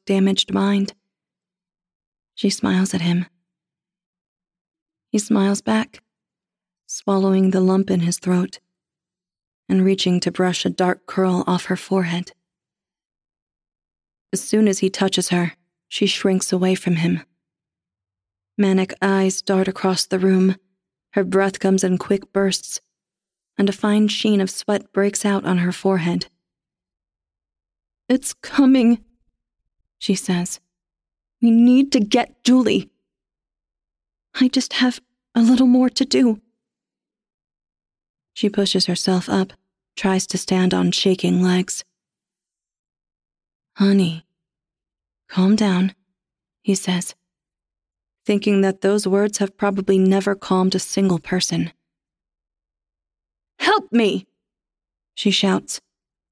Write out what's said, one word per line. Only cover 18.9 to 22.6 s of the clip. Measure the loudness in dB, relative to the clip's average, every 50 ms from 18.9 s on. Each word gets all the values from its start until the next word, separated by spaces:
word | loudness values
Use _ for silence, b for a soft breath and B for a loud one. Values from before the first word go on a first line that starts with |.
| -4 -4 -2
eyes | 0 2 2 0 0 -2 -4 -4
dart | -2 0 0 0
across | -2 -2 -2 -2 -2 0 -2 -4
the | -4 -2 0
room, | 2 2 4 4 2 2 0 -2 _ _ _ _ _ _ _ _ _ _ -4
her | -2 -2
breath | 0 0 0 0 0 -2 -2
comes | 0 0 0 2 0
in | 0 -2 -2
quick | -2 -2 -4 -4 -4 -4 -4
bursts, | -2 -2 0 -2 -4